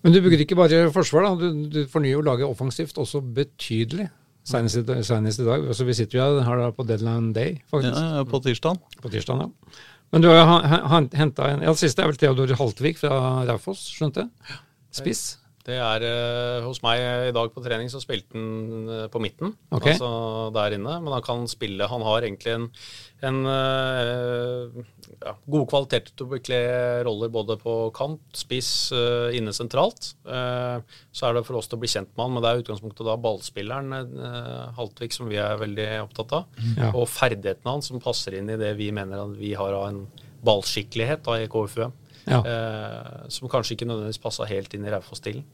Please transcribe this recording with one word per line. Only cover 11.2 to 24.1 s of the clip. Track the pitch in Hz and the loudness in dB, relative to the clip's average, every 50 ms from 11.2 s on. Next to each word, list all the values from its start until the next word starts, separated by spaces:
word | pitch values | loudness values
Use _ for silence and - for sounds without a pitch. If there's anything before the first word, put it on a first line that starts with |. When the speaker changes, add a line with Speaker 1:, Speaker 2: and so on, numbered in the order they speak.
| 151 131 139 - 139 | 2 2 2 0 0
Speaker 1:
en, | 139 143 143 | 0 0 2
ja, | 165 156 160 | 2 2 2
det | - | 4
siste | - 156 - - 185 | 2 2 2 2 0
er | |
vel | 160 147 | 0 2
Theodor | - 160 139 135 127 135 127 131 | 4 4 4 4 4 2 2 2
Haltvik | 113 135 117 101 - 127 156 170 | 2 2 0 0 0 -2 -2 0
fra | - - 147 135 135 131 131 131 127 127 | 0 0 0 2 2 2 0 0 0 0
Raufoss, | 123 117 - - - 196 - - - | 0 -2 -2 -4 -8 -10 -8 -10 -14
skjønte | - - 160 147 - - - 240 | -4 -2 -2 -2 0 -2 -6 -6
jeg? | _ _ - - - - - _ _ _ _ _ | _ _ -18 -18 -18 -18 -18 _ _ _ _ _
Spiss. | - - 135 170 226 - - - - - _ _ _ _ _ | -12 -6 -4 -4 -4 -2 -6 -8 -10 -12 _ _ _ _ _
Speaker 3:
Det | - 123 127 | -8 -4 -2
er, | 123 113 110 113 117 | 0 0 0 0 0
eh, | 117 117 120 120 120 120 120 120 120 123 120 | -2 -2 -2 -2 -2 -2 -2 -2 -2 -4 -4
hos | 117 127 127 - 120 | -4 -6 -8 -2 2
meg | 117 117 120 | 2 2 2
i | 123 123 123 123 127 127 120 | 2 0 0 0 0 0 2
dag | 117 117 113 | 0 0 0
på | _ 135 123 | _ -8 -4
trening | 123 117 110 120 123 | -4 -4 -4 -4 -6
så | 123 135 | -8 -10
spilte | 123 - 131 101 - _ - | -8 -6 -6 -6 -6 _ -10
han, | 110 110 110 110 110 110 113 113 113 110 | -8 -8 -6 -8 -8 -8 -8 -8 -10 -10
eh, | 110 113 110 110 107 | -8 -8 -8 -10 -6
på | - 117 | -4 -4
midten, | 110 101 - - 160 196 220 _ _ _ | -4 -4 -6 -6 -8 -8 -8 _ _ _
Speaker 1:
Ok. | - - - | -4 2 2
Speaker 3:
altså | 139 160 - 127 120 117 113 113 113 110 110 113 110 107 | 2 2 2 0 -4 -4 -4 -4 -4 -4 -4 -6 -2 0
der | 110 104 104 104 | 0 0 0 -2
inne, | 101 101 127 160 170 | -4 -6 -6 -8 -8
men | 165 147 | -6 -4
han | 135 123 - | -6 -4 -4
kan | - 120 120 120 | -4 -4 -4 -4
spille, | 113 - _ 117 104 98 95 101 101 | -8 -8 _ -8 -8 -4 -4 -4 -2
han | 123 120 110 | -2 -4 0
har | 110 110 117 | 0 0 0
egentlig | 120 110 101 - - 117 113 | 0 -4 -8 -6 -6 -4 -4
en, | 113 117 117 120 - - - - - - - _ _ - | -4 -6 -10 -12 -18 -20 -20 -20 -20 -20 -20 _ _ -4
en, | 131 131 135 131 | -2 -2 -2 -2
eh, | 135 135 135 131 131 135 131 131 131 131 127 120 120 | 0 0 0 0 0 0 0 -2 -2 -2 -2 -2 -2